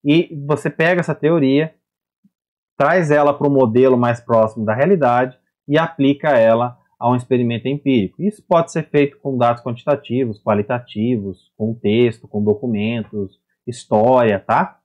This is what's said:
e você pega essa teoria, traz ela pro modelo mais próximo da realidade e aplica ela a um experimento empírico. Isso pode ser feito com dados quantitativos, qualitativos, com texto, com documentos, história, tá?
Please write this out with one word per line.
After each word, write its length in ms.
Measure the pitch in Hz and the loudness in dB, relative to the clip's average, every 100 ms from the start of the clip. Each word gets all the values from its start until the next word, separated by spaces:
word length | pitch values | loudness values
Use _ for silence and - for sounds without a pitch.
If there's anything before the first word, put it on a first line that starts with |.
e 260 | 143 156 170 156 143 | 2 2 0 -8 -4
você 240 | 147 160 | -4 -4
pega 300 | - 165 180 | -2 0 0
essa 160 | 170 147 | -2 -2
teoria, 580 | 147 165 135 139 160 _ _ _ _ _ _ _ _ _ _ _ | 0 2 2 0 -2 _ _ _ _ _ _ _ _ _ _ _
traz 320 | 139 180 156 | 0 2 2
ela 240 | 147 147 | 2 2
pro 160 | 143 143 | 0 0
modelo 480 | 139 127 117 131 123 | 2 2 4 4 4
mais 220 | 120 117 | 0 -2
próximo 460 | - 117 110 - 107 | 0 2 2 -2 -4
da 100 | 107 | 0
realidade 640 | 156 190 131 120 131 _ _ _ - | 0 2 2 2 -2 _ _ _ -2
e 100 | 147 | -2
aplica 600 | 165 - 139 143 156 127 | -2 0 0 0 0 4
ela 400 | 113 113 123 - _ _ | 4 2 -2 -8 _ _
a 100 | 120 | -2
um 60 | 123 | -2
experimento 520 | 123 123 120 117 127 | 0 -2 0 -2 -4
empírico. 540 | 143 139 127 95 - | -4 0 0 0 -4
Isso 220 | 190 - _ | -6 -6 _
pode 240 | 170 165 | 0 0
ser 120 | 165 151 | -6 -2
feito 280 | 147 143 _ | 0 0 _
com 180 | 143 127 | -8 0
dados 260 | 120 120 | 0 0
quantitativos, 760 | 123 117 - 139 - 123 123 104 | -8 -8 -4 -4 -2 -4 -4 -6
qualitativos, 1080 | - 104 104 120 - 104 117 120 98 92 _ _ | -4 -2 -2 -6 -8 -6 -4 -4 -6 -14 _ _
com 160 | 110 | -8
texto, 540 | 117 104 113 120 110 - | -4 -2 2 0 -2 -10
com 160 | 104 | -4
documentos, 960 | 104 104 123 104 107 117 107 107 98 _ _ _ - | -2 -2 -4 -4 -4 -6 -8 -10 -10 _ _ _ -16
história, 720 | 123 - 110 113 127 117 98 | -16 -2 0 2 2 2 -2
tá? 420 | - 123 185 _ | -2 -2 -2 _